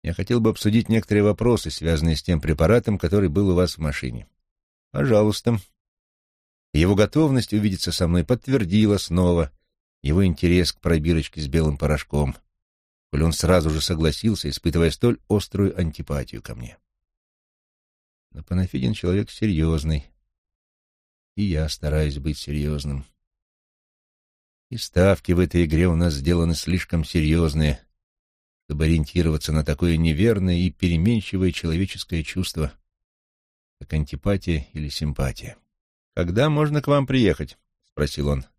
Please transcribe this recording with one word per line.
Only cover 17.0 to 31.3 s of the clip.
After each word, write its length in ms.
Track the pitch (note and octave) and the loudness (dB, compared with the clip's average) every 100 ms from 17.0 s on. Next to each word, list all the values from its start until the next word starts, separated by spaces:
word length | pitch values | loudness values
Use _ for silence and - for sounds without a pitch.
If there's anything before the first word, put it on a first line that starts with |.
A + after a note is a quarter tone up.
| _ _ _ _ _ _ _ _ _ _ _ _ _ | _ _ _ _ _ _ _ _ _ _ _ _ _
Но 100 | - | -20
Панафидин 520 | - F2+ F#2 C2 E2+ | -4 -2 -2 -2 -2
человек 360 | G#2+ F2+ F#2+ G#2 | -2 -2 -2 -4
серьёзный, 760 | - A2+ D#2+ D#2+ D#2+ D2+ D2+ - _ _ _ _ _ _ _ _ _ _ _ _ - | -4 -2 0 0 0 -2 -4 -6 _ _ _ _ _ _ _ _ _ _ _ _ -4
и 60 | |
я 260 | G2+ D#2 D#2 | -2 0 -2
стараюсь 500 | - D2+ D2+ D2+ C#2 | -4 -2 0 0 -2
быть 200 | D2+ D2 | -6 -6
серьёзным. 680 | - D2 D2 D2 D2 C#2 C#2 _ _ _ _ _ _ _ _ _ _ _ _ _ _ _ _ | -6 -4 -2 -4 -6 -8 -10 _ _ _ _ _ _ _ _ _ _ _ _ _ _ _ _
И 60 | A#2 | -12
ставки 560 | - F2+ F#2+ F#2+ - | -4 2 2 2 0
в 80 | F2 | 0
этой 240 | F2+ F2 | 2 2
игре 240 | E2 D#2 F2+ | 0 2 2
у 80 | E2 | 2
нас 180 | E2+ | 0
сделаны 400 | C#2+ C#2 F2 E2+ | 0 0 0 0
слишком 500 | D#2+ - F2+ - E2+ | -2 -2 -4 -2 -4
серьёзные, 800 | D2+ E2+ D2+ D#2+ D#2+ D#2 D2+ C2+ _ _ _ _ _ _ _ _ _ | -2 0 2 2 2 2 0 -2 _ _ _ _ _ _ _ _ _
чтобы 180 | D2 | -2
ориентироваться 680 | D#2+ E2 D2 F2 D#2+ D#2 - | 2 2 0 0 0 0 -2
на 120 | D2+ | -2
такое 320 | D#2 D2+ F2 D#2+ | -2 0 0 2
неверное 600 | E2 D2+ A2+ G2+ F#2 F2 | 2 2 2 2 0 0
и 140 | F2+ | -2
переменчивое 800 | - F#2 E2 F#2+ A#3+ - | 0 0 2 2 0 -2